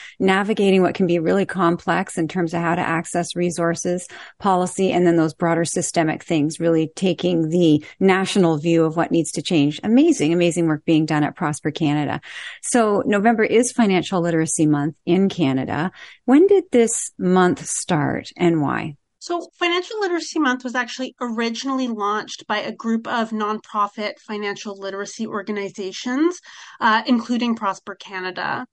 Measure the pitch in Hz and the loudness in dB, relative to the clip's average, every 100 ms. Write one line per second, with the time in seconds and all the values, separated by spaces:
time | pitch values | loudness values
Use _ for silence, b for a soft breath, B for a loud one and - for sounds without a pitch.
0 | B B 190 190 202 214 196 190 175 - | B B 0 0 0 0 4 4 4 2
1 | 185 170 160 196 190 185 170 175 - 170 | 0 2 2 0 0 2 2 2 0 -2
2 | 196 - 160 190 165 170 170 175 - 165 | -2 -4 -4 -2 -2 -2 -2 -2 -2 -4
3 | 160 175 165 175 175 170 170 170 180 180 | -4 -4 -4 -2 -4 0 -2 -2 -2 -4
4 | - B B B 202 180 180 - 190 175 | -6 B B B 0 2 0 0 0 2
5 | 175 170 160 - 165 170 170 180 - 175 | 4 4 0 0 0 0 0 -2 -4 0
6 | 160 - - 165 147 160 165 160 160 - | 0 -2 -2 0 0 0 0 2 0 -2
7 | 190 156 175 170 160 175 170 151 B B | -2 0 0 0 0 2 4 4 B B
8 | 190 185 190 208 170 156 165 165 160 156 | 2 4 2 2 2 2 2 2 2 0
9 | - 165 151 - - 170 143 151 208 240 | 0 0 -2 -4 -2 2 2 0 2 4
10 | 330 - 147 175 175 175 165 151 - 156 | 4 4 2 2 2 2 0 0 2 2
11 | 156 151 147 - 151 147 156 - 156 147 | 2 0 0 -2 -4 -4 -6 -2 0 0
12 | 143 143 B B B B - 247 220 202 | -2 -6 B B B B -2 2 2 2
13 | - 208 220 220 214 220 247 - 208 185 | 0 2 2 2 2 2 2 2 2 2
14 | 165 190 170 165 160 - 151 147 147 - | 0 -2 0 0 0 2 2 2 0 -6
15 | - 175 196 170 139 131 131 139 185 B | 0 2 2 2 0 0 -2 -4 -4 B
16 | B B - 277 392 392 - 247 226 - | B B 4 6 8 6 4 2 2 0
17 | - - 185 185 180 - 156 - - 165 | -8 -4 2 4 4 2 -4 -8 -2 0
18 | 135 - - - 175 165 139 120 156 147 | 0 -4 -8 0 2 2 0 -2 -6 -12
19 | _ _ - 349 349 - 349 349 359 440 | _ _ -8 -8 -8 -4 -2 -2 -4 -4
20 | 381 349 330 330 285 254 254 247 233 - | -2 -2 -4 0 0 0 -4 -6 -6 -6
21 | 254 - 247 226 233 226 269 262 254 214 | -10 -8 -6 -4 -4 -4 -4 -4 -2 -2
22 | 202 214 - - - 208 - - 226 226 | -2 -4 -6 -14 -6 -6 -6 -8 -4 -4
23 | 226 240 226 220 214 214 - 214 202 - | -4 -6 -4 -4 -4 -6 -6 -4 -4 -4
24 | 208 - - 208 208 196 220 196 196 196 | -8 -10 -12 -8 -6 -8 -10 -10 -10 -8
25 | 202 - 220 220 190 208 196 185 190 202 | -10 -8 -8 -6 -6 -6 -6 -8 -10 -8
26 | 254 262 330 359 B B B B - 320 | -6 0 0 -2 B B B B 2 2
27 | 320 240 233 240 240 226 202 190 - 190 | 2 0 2 -2 0 -2 -2 -6 -10 -16
28 | - 190 185 180 - - 254 | -12 -8 -8 -6 -6 -6 -8